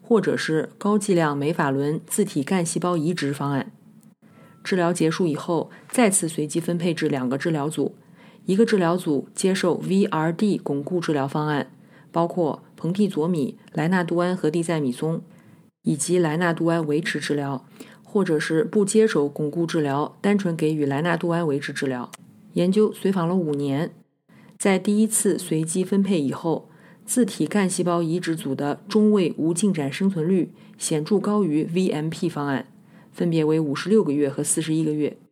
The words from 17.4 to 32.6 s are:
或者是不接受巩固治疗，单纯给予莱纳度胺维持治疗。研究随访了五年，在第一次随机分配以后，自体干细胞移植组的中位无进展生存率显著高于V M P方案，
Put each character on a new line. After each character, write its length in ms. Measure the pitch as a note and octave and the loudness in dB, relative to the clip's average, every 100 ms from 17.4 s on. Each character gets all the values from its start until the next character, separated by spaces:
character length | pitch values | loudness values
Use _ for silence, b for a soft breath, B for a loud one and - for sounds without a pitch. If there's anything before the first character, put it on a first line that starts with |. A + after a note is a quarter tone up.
| C#3 C#3 B B B B | -2 -6 B B B B
或 200 | - G#3 | -4 -2
者 140 | F3+ D3+ | 2 0
是 260 | - D#3+ F3 | 2 0 2
不 180 | G#3 | 2
接 240 | G3 A3 A3 | 4 4 4
受 220 | E3 C#3+ | 2 -2
巩 200 | C#3+ D3+ | -2 -4
固 160 | D#3 E3 | -2 -2
治 140 | E3+ | 0
疗， 380 | C#3+ C#3 D3 - | 0 0 -4 -2
单 180 | G3+ G#3 | 0 2
纯 180 | F#3+ D#3+ | 0 0
给 180 | D#3 D#3 | 0 0
予 100 | C#3 | 0
莱 160 | C#3 | 0
纳 140 | F3 E3+ | 0 0
度 140 | F3 | 0
胺 180 | E3+ E3 | 0 0
维 100 | C#3 | -2
持 140 | C#3+ | -4
治 160 | C#3 C3+ | -6 -4
疗。 240 | B2+ - - - - - | -4 -8 -16 -20 -20 -8
研 160 | F3 F3+ | 0 2
究 220 | G3 G#3+ | 4 2
随 200 | - F#3+ | 2 -2
访 160 | F#3+ E3 | 0 0
了 80 | F#3+ | 0
五 200 | D#3+ C#3+ | 0 -2
年， 360 | C#3+ C#3 G3+ - _ _ _ B B _ | -2 -2 -2 -8 _ _ _ B B _
在 200 | G3+ F#3 | 0 2
第 240 | F#3+ G#3 | 2 2
一 60 | A3 | 2
次 320 | - G#3 D#3+ | 2 0 0
随 240 | - D#3+ | 0 -2
机 220 | D#3+ F#3 F#3 | 0 -2 0
分 180 | G3 | 2
配 160 | F#3+ F#3 | 2 2
以 140 | C3+ | 0
后， 360 | A#2 E3 D#3 - B B B - | -2 -2 -2 -6 B B B -4
自 200 | - G#3+ | 0 0
体 220 | - D#3 | 0 -2
干 200 | G#3 F#3 | 0 0
细 140 | F3+ | 0
胞 220 | E3+ E3+ | 0 0
移 160 | E3 F3 | 0 -2
植 160 | E3 D#3+ | -2 -6
组 180 | C#3+ | -4
的 280 | C3 C#3+ C#3 - | -4 -4 -6 0
中 240 | G#3+ G#3+ | 4 4
位 200 | G#3 F3 - | 4 2 0
无 160 | D#3 | -2
进 200 | E3+ G#3 | 2 0
展 180 | D#3+ C#3 | 0 -4
生 180 | - G3 | 0 0
存 180 | F3+ D#3 | 0 0
率 240 | F#3+ D3 B B - | 2 0 B B -10
显 260 | - D#3 | -4 -2
著 140 | D#3 G3+ | 2 0
高 280 | G#3 G#3 F#3 | 2 0 2
于 180 | D3+ D#3 | 0 0
V 140 | E3+ F#3 | 0 0
M 200 | D3+ D#3 | -2 -4
P 180 | D#3+ F3 | -4 -4
方 200 | D3 C#3+ | -4 -2
案， 200 | C3+ | -4